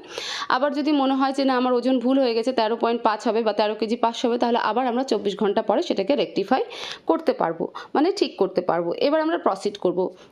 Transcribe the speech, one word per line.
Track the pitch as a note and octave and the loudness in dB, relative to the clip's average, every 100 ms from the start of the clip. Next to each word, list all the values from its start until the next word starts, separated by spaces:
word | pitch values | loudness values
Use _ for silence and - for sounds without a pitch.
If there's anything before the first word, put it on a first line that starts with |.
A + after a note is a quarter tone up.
| - - - - - | -6 -12 -10 -6 -2
আবার | B3+ D4 | 0 0
যদি | C4+ C#4+ | 0 0
মনে | D4 C4+ | 2 2
হয় | C4+ C4+ | 2 0
যে | C#4 C4+ | 0 2
না, | B3 | 2
আমার | B3+ | 2
ওজন | B3 A#3+ C4 | 2 2 2
ভুল | A#3 C4+ | 2 2
হয়ে | B3+ | 2
গেছে, | A3+ A3+ | 0 0
তেরো | B3+ G#3+ A3+ | 0 0 0
পয়েন্ট | A3+ A#3 | 0 2
পাঁচ | A#3 G#3+ B3 | 0 0 0
হবে | G#3+ | 0
বা | G#3+ | 0
তেরো | G#3 G#3+ G#3+ | 0 0 0
কেজি | A3 A#3+ | -4 0
পাঁচশো | A3+ A#3 B3 | -2 0 -2
হবে, | A#3+ | 0
তাহলে | A#3+ A#3+ | 2 2
আবার | - G#3+ C4 | 0 0 0
আমরা | A#3 | 0
চব্বিশ | C4+ G#3+ G3+ F#3 | 0 0 -2 0
ঘন্টা | G3+ G3+ | 0 0
পরে | A3 A3+ | 2 0
সেটাকে | F4 G3 F#3+ C#4+ | 0 -2 0 0
রেকটিফাই | E3 - G3 F3 A#4+ - - - - | 0 -2 0 0 -2 -8 -14 -6 -2
করতে | E4 D#4+ | 0 0
পারবো, | A#3 E3 E3 - - - C4+ | 0 0 -2 -6 -10 -2 2
মানে | E4 | 2
ঠিক | G4+ D4+ - | 2 -2 0
করতে | F#3 F#3 | 0 0
পারবো। | F3+ E3 E3+ | 0 0 0
এবার | - C#4+ D#4+ | 0 2 2
আমরা | D#4 E4+ | 0 0
প্রসিড | - F#3+ G#3 - | 0 0 -4 -2
করব। | F#3 F3 F#3 - - | -2 0 -4 -6 -18